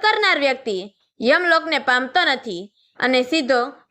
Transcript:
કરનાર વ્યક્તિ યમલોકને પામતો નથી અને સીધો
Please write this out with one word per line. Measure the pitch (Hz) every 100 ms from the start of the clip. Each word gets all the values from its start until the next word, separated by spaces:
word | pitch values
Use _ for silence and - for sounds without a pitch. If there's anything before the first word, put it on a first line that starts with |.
કરનાર | 427 440 392 330
વ્યક્તિ | 277 254 226 185 202 - _ -
યમલોકને | 226 330 349 330 320 285
પામતો | 254 247 254 359 330
નથી | 262 233 175 202 _ _ -
અને | 247 254
સીધો | 247 320 254 247 262 - _